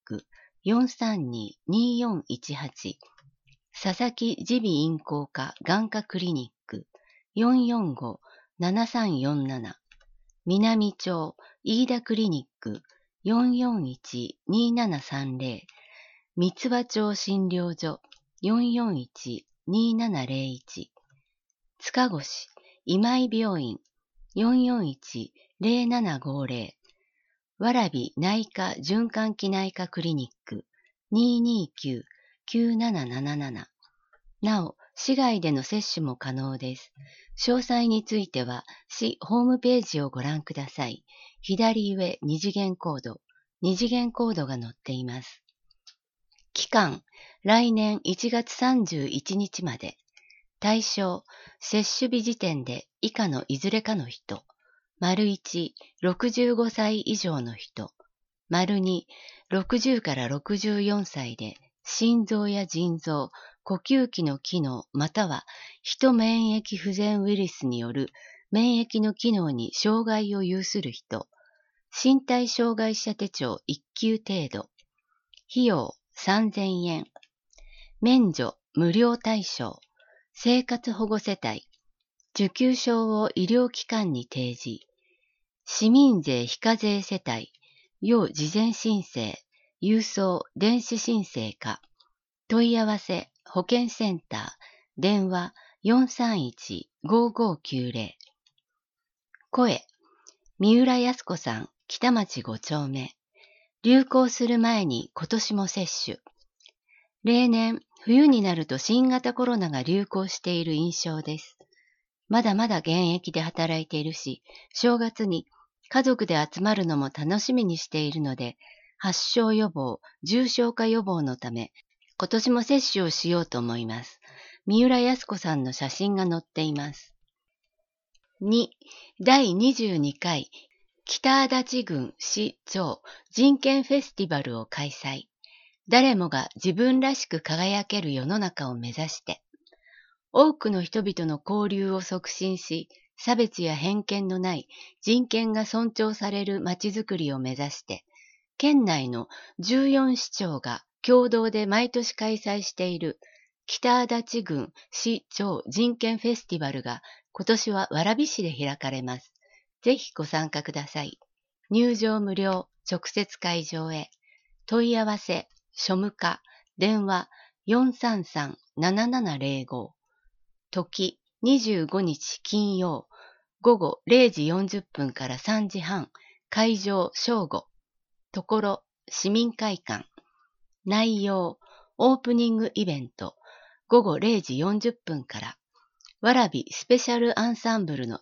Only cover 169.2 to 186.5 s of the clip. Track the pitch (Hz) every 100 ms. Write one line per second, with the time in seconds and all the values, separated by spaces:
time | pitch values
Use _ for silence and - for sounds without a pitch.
169.2 | 202 139 139 135 127 127 - _ _ _
170.2 | _ _ _ _ _ 185 170 - 185 -
171.2 | _ _ 240 269 220 190 156 190 180 139
172.2 | - - - 208 202 185 180 135 - -
173.2 | - _ _ _ 240 220 160 - - 247
174.2 | 240 160 151 180 196 202 - - 139 -
175.2 | 131 127 - 220 202 196 165 196 131 -
176.2 | - _ - 214 226 214 202 196 202 -
177.2 | - 226 165 - - _ _ _ _ _
178.2 | _ 202 - 214 202 - _ _ - -
179.2 | 190 214 233 226 214 185 - 104 - _
180.2 | _ _ _ _ _ _ 190 208 226 214
181.2 | 196 190 175 - _ - _ - 247 254
182.2 | 240 240 233 220 220 - 185 143 123 -
183.2 | 95 - - - - _ - 240 202 147
184.2 | 214 214 - 127 180 208 226 240 - 151
185.2 | 127 104 107 - _ _ _ _ - -
186.2 | 214 254 202